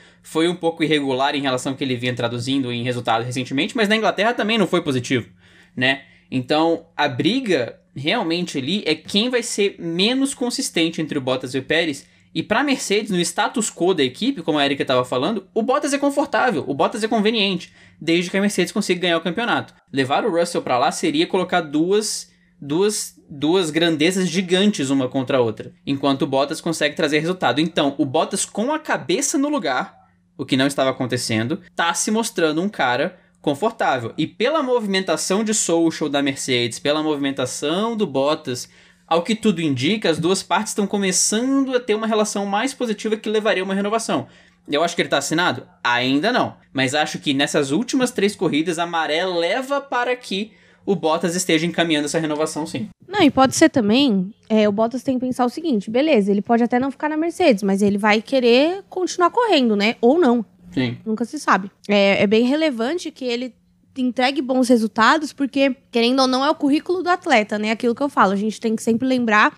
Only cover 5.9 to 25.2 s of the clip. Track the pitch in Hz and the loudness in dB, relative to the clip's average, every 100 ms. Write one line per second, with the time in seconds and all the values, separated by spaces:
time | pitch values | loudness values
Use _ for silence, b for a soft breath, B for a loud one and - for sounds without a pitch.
5.9 | 135 b b b 131 123 151 165 165 - | 0 b b b -6 0 2 2 0 -4
6.9 | - 147 123 143 254 247 156 113 - _ | -2 -2 0 -2 0 0 0 -2 -10 _
7.9 | - 143 233 175 170 175 151 127 202 - | -8 -2 -2 0 -4 -4 -6 -4 -2 -2
8.9 | 156 - 202 240 247 226 - 202 - 170 | -4 -2 -2 0 -2 -4 -2 -2 -2 -6
9.9 | 165 202 262 269 - 247 240 262 - 165 | 0 0 0 -2 -2 -6 -4 -4 -2 -2
10.9 | 165 156 147 127 127 131 131 120 156 170 | -2 -4 -4 -2 -4 -4 -6 -2 0 -2
11.9 | 139 - b b - - 214 285 262 - | -4 -12 b b -8 -2 0 0 -2 -2
12.9 | 202 214 180 170 - 226 262 - - 170 | -2 0 -2 -2 -2 -2 -2 -4 0 0
13.9 | 185 131 123 233 277 160 151 139 139 151 | 2 0 -2 -4 -2 -2 0 0 0 0
14.9 | 127 127 127 147 226 - - 220 277 294 | 0 0 -2 -2 -4 -6 -4 0 0 0
15.9 | 277 285 277 302 214 254 165 120 139 190 | 0 0 0 0 0 0 0 -2 0 0
16.9 | 214 220 226 208 233 196 180 - b b | 0 -2 0 2 2 0 -2 -6 b b
17.9 | b 156 170 180 196 202 - 175 220 202 | b 0 0 2 0 0 0 -2 -2 -2
18.9 | 180 180 165 180 175 233 156 117 - b | 0 0 0 -2 -4 -2 -2 -4 -14 b
19.9 | 135 131 156 240 170 175 175 - 123 143 | -2 0 0 2 0 0 -2 0 2 2
20.9 | 180 180 143 175 175 180 180 156 147 170 | 0 0 0 0 0 0 -2 0 0 2
21.9 | 208 220 - - b b b 143 151 208 | 2 0 -6 -12 b b b -4 0 0
22.9 | 208 - - - 147 143 185 165 151 170 | -2 -8 -14 -20 -2 2 2 2 2 2
23.9 | 156 160 185 185 160 185 185 208 208 135 | 2 2 2 0 0 0 2 2 2 0
24.9 | 139 127 135 | 0 0 -2